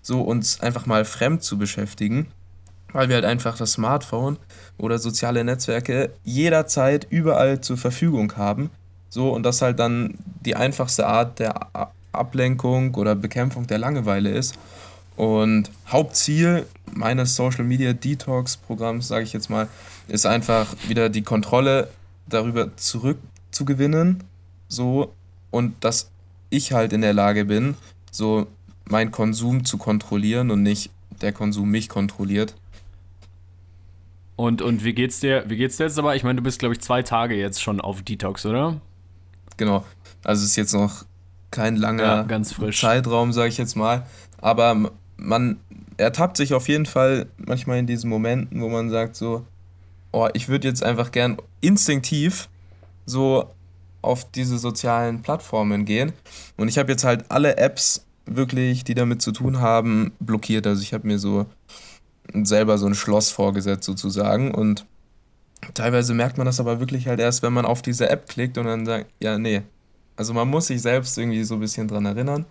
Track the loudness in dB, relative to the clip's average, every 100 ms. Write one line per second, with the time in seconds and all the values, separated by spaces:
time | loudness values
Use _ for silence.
0 | -2 -2 0 0 -2 -2 -4 -4 0 0
1 | 0 0 0 0 -2 -4 -4 -4 -8 -4
2 | -2 -2 -4 -10 -20 -20 -20 -20 -8 0
3 | 2 4 2 0 -2 -4 -4 0 0 0
4 | -2 -4 -4 -4 -10 -20 -20 -8 -2 -2
5 | -2 -2 0 0 0 -2 -2 -2 -2 -2
6 | -2 -6 -6 0 4 4 2 2 4 2
7 | 0 0 2 4 4 2 -2 -2 -2 0
8 | 0 2 0 0 -2 -2 -4 -8 -20 -20
9 | -12 -2 -2 0 0 2 0 2 0 0
10 | -2 -6 -16 -8 -6 0 0 0 -4 0
11 | 2 2 2 0 -4 -4 -8 -8 -10 -10
12 | -12 -6 -4 0 0 0 2 2 0 0
13 | 0 0 -2 -2 -2 -2 -4 -2 -2 -2
14 | 0 2 2 0 -2 -6 -20 -20 -20 -20
15 | -20 -2 2 4 4 4 2 -6 0 0
16 | 2 0 2 4 4 2 -2 -14 -14 -4
17 | 0 2 0 2 0 0 0 2 0 0
18 | -2 -4 -2 -2 -2 -6 -8 -6 -4 -4
19 | -4 -4 -4 -6 -4 -2 -4 -6 -20 -20
20 | -6 0 2 2 4 2 2 -6 -2 2
21 | 2 0 0 -2 2 2 4 2 0 -8
22 | -20 -20 -4 -2 0 -2 -2 -4 -4 -2
23 | -2 -4 -8 -20 -12 -6 -2 2 2 4
24 | 4 2 -4 -20 -20 -20 -12 -4 0 0
25 | -2 -6 -20 -20 -4 -2 -2 0 -2 -2
26 | -6 -16 -20 -20 -4 -2 0 0 2 2
27 | 2 4 4 4 2 0 0 -4 -12 -20
28 | -16 -4 0 0 -2 -10 -20 -20 -2 0
29 | 0 0 -2 0 0 0 0 -4 0 -2
30 | 0 -2 0 0 2 2 2 2 -4 -12
31 | -20 -6 -6 -2 -4 -2 0 0 -2 -2
32 | -4 -2 -2 0 -2 -6 -20 -20 -20 -20
33 | -20 -20 -20 -20 -20 -20 -20 -20 -20 -20
34 | -20 -20 -20 -4 0 0 0 0 0 0
35 | 0 0 0 0 -2 -2 -2 0 -2 0
36 | 0 0 0 0 -2 -2 -2 -2 0 0
37 | 2 0 0 -2 -2 -2 -2 -2 -4 -8
38 | -8 -6 -6 -4 -2 0 0 -2 -10 -20
39 | -20 -20 -20 -20 -20 -4 0 0 -2 -18
40 | -20 -12 -2 0 2 0 2 2 0 -2
41 | -18 -20 -20 -20 -12 -2 0 0 0 2
42 | 2 2 0 -2 -4 -4 -4 0 2 2
43 | 2 2 2 2 0 0 -4 0 0 0
44 | -4 -18 -20 -4 0 4 6 4 0 -4
45 | -20 -14 -2 0 0 -2 -10 -20 -20 0
46 | 0 2 0 2 2 0 2 0 2 2
47 | 4 2 -2 -12 -4 -4 -2 -2 0 -2
48 | -2 0 0 -2 -4 -4 -4 -2 -2 -2
49 | -2 -4 -6 -6 -8 -20 -20 -20 -20 -20
50 | -6 0 0 0 -2 0 0 0 0 0
51 | 0 0 0 -2 -10 -2 2 4 4 0
52 | 0 0 0 -2 -10 -18 -20 -20 -20 -20
53 | -8 0 2 2 0 -10 -20 -20 -20 -8
54 | -2 -2 -4 -6 -2 -2 -4 -4 0 0
55 | 0 -4 -4 -6 -2 -2 0 0 0 0
56 | 0 -4 -18 -20 -18 -4 -2 0 0 2
57 | 2 0 0 2 2 4 2 2 -2 -2
58 | _ _ -8 -2 0 0 0 0 -2 0
59 | 2 0 -2 -2 -2 2 4 4 4 2
60 | 0 -4 -2 -2 2 0 2 0 -2 -4
61 | -2 -2 0 -2 -2 -8 _ -20 -20 -20
62 | _ _ -6 -2 2 4 4 4 4 0
63 | 2 2 2 2 0 0 -2 -4 -4 -6
64 | -4 -2 2 2 0 2 2 2 -4 -20
65 | _ _ _ _ _ -20 -14 -4 2 2
66 | 2 2 0 0 0 0 0 0 -2 -2
67 | -2 0 2 2 0 2 2 0 -2 0
68 | 2 2 -2 -4 -4 -2 -2 -2 -2 -4
69 | -6 _ -2 -2 0 -2 -4 _ _ _
70 | _ -8 -4 0 0 0 0 -2 0 0
71 | 0 -4 -2 -2 -2 -2 -4 -4 -4 -2
72 | -2 -2 -2 -2 -6